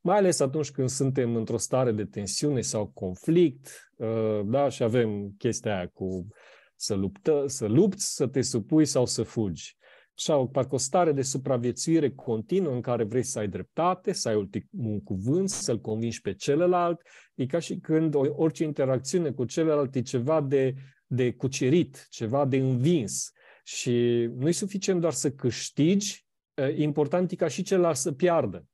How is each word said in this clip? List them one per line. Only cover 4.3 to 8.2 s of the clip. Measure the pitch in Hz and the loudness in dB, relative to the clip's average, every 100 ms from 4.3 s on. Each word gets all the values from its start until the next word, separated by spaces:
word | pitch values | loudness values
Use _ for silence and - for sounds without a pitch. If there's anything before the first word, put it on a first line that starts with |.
| 107 101 | 0 0
da, | 135 143 | 2 0
și | 131 | 0
avem | 117 123 113 104 101 101 | 2 2 2 -2 -8 -4
chestia | 123 107 110 98 | -2 -2 -2 -2
aia | 87 | -4
cu | - 95 92 92 - - - _ _ | -6 -6 -6 -8 -18 -20 -20 _ _
să | - 101 | -4 -2
luptă, | 95 - - 147 139 | -2 -2 0 2 0
să | - 104 | -4 2
lupți, | 120 208 - - | 4 4 2 -6
să | - | -2